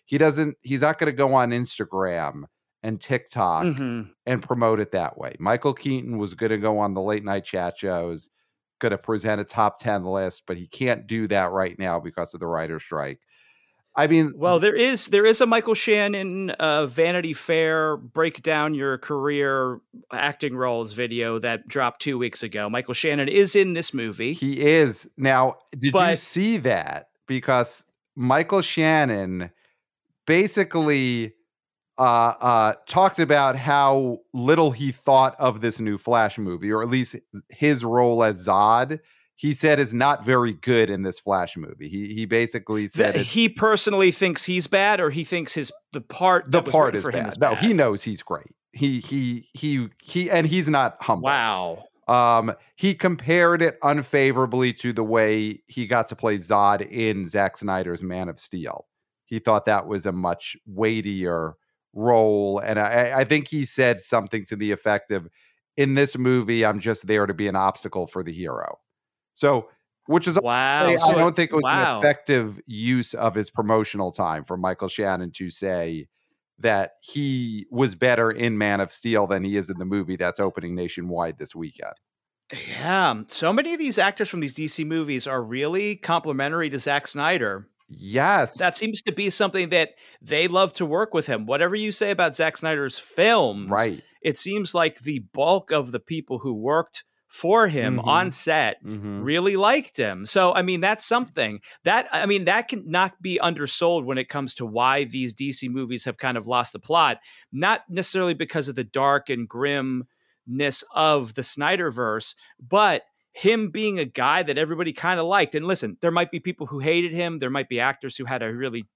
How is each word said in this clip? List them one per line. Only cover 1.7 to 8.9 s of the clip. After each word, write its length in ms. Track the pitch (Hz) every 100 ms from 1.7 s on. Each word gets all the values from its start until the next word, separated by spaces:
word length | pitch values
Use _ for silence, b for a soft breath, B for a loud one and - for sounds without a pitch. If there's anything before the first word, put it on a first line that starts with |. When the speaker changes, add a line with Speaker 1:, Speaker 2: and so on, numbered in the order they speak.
| - 101 95 95 85 73 73 73 _ _ _
Speaker 1:
and 160 | 110 107
TikTok 640 | - 127 - 120 90 80 180
Speaker 2:
Mm-hmm. 440 | 135 131 117 107 _ -
Speaker 1:
and 160 | 127
promote 360 | - 120 117 110
it 100 | 101
that 260 | 95 80 -
way. 180 | 62 -
Michael 340 | 90 123 143
Keaton 440 | 131 139 131 120 113
was 160 | 101
gonna 240 | 90 113 107
go 220 | 107 104
on 140 | 104
the 80 | 95
late 220 | 98 107
night 220 | 101 101 -
chat 320 | 95 87 -
shows, 520 | 98 90 85 80 - _ _ _ _ _
gonna 180 | 117